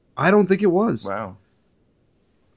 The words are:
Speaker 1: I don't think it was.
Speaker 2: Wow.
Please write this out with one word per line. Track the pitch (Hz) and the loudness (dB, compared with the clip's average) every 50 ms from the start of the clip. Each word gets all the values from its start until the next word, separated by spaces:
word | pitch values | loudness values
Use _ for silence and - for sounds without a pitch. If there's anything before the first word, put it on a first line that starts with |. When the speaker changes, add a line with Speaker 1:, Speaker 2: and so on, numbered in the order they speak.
| _ _ _ | _ _ _
Speaker 1:
I | - - 170 | -2 0 2
don't | 196 208 202 | 4 4 4
think | 175 190 180 208 | 2 2 0 2
it | 202 | 0
was. | 165 180 208 233 156 - - | 0 0 0 -2 -4 -6 -6
Speaker 2:
Wow. | 98 98 104 110 95 95 98 _ _ _ _ _ _ _ _ _ _ _ _ _ _ _ _ _ _ _ _ _ _ _ | -8 -8 -8 -8 -10 -14 -18 _ _ _ _ _ _ _ _ _ _ _ _ _ _ _ _ _ _ _ _ _ _ _